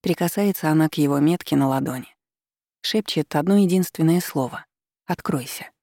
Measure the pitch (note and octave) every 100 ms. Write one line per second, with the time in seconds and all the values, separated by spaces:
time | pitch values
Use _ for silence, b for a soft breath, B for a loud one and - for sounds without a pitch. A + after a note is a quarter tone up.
0 | F#3+ E3+ F3 - G3+ F#3 D#3 D#3 D#3+ -
1 | C#3+ C#3+ D3 F3 - C#3 C3+ C3+ C3 B2+
2 | - _ _ _ _ _ _ _ - A3
3 | - - D3 D3+ E3 G3+ F#3+ F#3 F3 -
4 | D#3+ F3 - C#3+ B2+ - - _ _ _
5 | - F3 - C#3+ A#2+ - - _